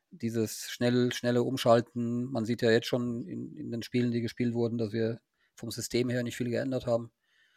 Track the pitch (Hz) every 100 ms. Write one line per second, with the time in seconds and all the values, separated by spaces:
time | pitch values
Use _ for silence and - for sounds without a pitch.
0 | _ - 117 113 107 - - - 123 123
1 | 123 - 123 120 123 131 127 117 117 120
2 | 117 120 127 131 110 117 117 113 - 127
3 | 123 117 185 117 123 156 120 117 - 123
4 | 123 117 113 - 120 117 117 117 110 113
5 | 113 117 _ _ _ - 117 107 - 120
6 | 127 127 120 - 120 117 131 131 123 117
7 | 117 _ _ _ _